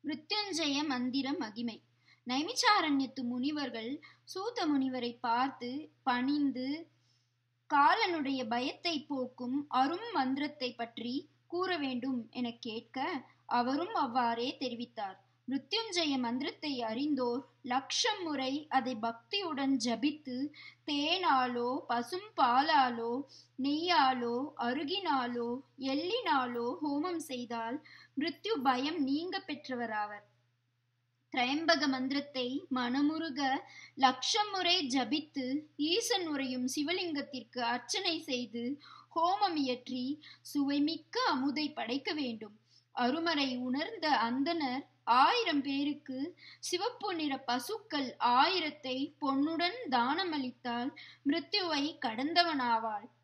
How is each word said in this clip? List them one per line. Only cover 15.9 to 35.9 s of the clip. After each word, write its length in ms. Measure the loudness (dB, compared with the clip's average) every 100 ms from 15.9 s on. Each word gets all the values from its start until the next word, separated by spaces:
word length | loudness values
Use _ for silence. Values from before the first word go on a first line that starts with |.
| 0 0 0
மந்திரத்தை 640 | 0 -2 -4 -6 -6 -4
அறிந்தோர் 680 | -4 -2 0 0 0 -2 -6 _
லட்சம் 600 | -2 -2 0 0 0 0
முறை 440 | -4 -2 -2 -4 0
அதை 260 | 0 0 -4
பக்தியுடன் 840 | -4 -6 _ -4 -4 -2 0 2
ஜபித்து, 640 | 0 2 0 -2 -8 -6 -6 -8 -20 -14 -4
தேனாலோ, 960 | -2 0 2 4 4 4 0 -2 -2 -2
பசும் 420 | -2 -2 -8 -8 2
பாலாலோ, 840 | 4 4 6 6 4 2 -2 -4 -6 -16 _ -4
நெய்யாலோ, 840 | -2 0 4 6 6 4 0 -2 -4 -2
அருகினாலோ, 1000 | -2 -2 -2 -2 0 0 0 -2 -4 -4 -8 -8
எள்ளினாலோ 1000 | -2 -2 0 -2 2 2 2 -2 -4 -2
ஹோமம் 340 | -2 0 -2 -4
செய்தால் 680 | -6 -8 -6 -6 -4 -6 -10 -20 -10 -4
மிருத்யு 340 | -4 -4 -2 0
பயம் 400 | 2 2 0 0
நீங்க 400 | 0 0 -2 -6 -6
பெற்றவராவர். 760 | -10 -6 -6 -4 -4 -6 -8 -18 _ _ _ _ _ _ _ _ _ _
திரையம்பக 580 | 0 2 2 4 4 4
மந்திரத்தை 800 | 0 0 -2 -2 -4 -2 -4 -4
மனமுருக 840 | -2 0 2 2 2 -4 -2 0 0 -4 -20 -18 2
லட்சம் 560 | 4 4 0 0 0
முறை 360 | 0 2 2 2
ஜபித்து, 720 | 0 0 -2 -2 -6 -2 -4 -6 -4
ஈசன் 520 | 0